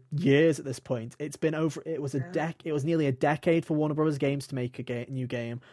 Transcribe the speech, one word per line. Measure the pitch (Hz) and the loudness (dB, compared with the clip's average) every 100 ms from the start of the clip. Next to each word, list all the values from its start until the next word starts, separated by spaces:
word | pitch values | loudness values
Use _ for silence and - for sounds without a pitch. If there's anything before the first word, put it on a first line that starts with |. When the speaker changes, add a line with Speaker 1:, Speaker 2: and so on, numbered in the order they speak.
| _ | _
Speaker 1:
years | 147 151 139 165 147 | 0 4 6 6 2
at | - | -4
this | 123 | -10
point. | - 123 117 - | -6 -6 -6 -10
It's | 151 - | -10 -2
been | 160 | -2
over, | 156 160 151 - | 0 -2 -2 -8
it | 156 | -6
was | 143 143 | -4 -4
a | |
Speaker 2:
Yeah. | 127 | -4
Speaker 1:
dec-, | 160 160 - 170 | -2 -4 -4 -4
it | |
was | 147 | -2
nearly | 143 165 143 | 0 2 2
a | |
decade | 123 147 151 - 165 | 2 2 2 2 2
for | - 151 | 2 0
Warner | 151 | 0
Brothers | 151 156 143 | 2 0 2
Games | 143 143 135 | 0 0 -4
to | 131 | -4
make | 123 127 | -4 -6
a | |
ga-, | 123 120 123 | -6 -6 -6
new | 131 123 | -6 -4
game, | 123 117 120 - | -6 -6 -10 -12